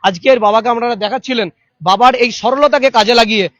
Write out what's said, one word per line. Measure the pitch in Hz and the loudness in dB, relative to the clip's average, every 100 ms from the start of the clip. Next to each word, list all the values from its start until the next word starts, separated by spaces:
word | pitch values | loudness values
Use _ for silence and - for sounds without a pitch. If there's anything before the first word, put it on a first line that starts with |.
আজকের | 190 175 254 254 | -2 -2 0 2
বাবাকে | 208 214 226 | 2 0 0
আপনারা | 233 240 233 | -4 -4 -4
দেখাচ্ছিলেন, | 208 247 - 254 190 _ _ _ | -6 -6 -6 -6 -6 _ _ _
বাবার | 160 196 247 | -2 2 2
এই | 254 247 | 2 -2
সরলতাকে | - 226 262 285 285 262 | -2 -4 0 2 2 0
কাজে | 233 214 | 0 2
লাগিয়ে | 240 220 214 180 _ | 2 2 0 -4 _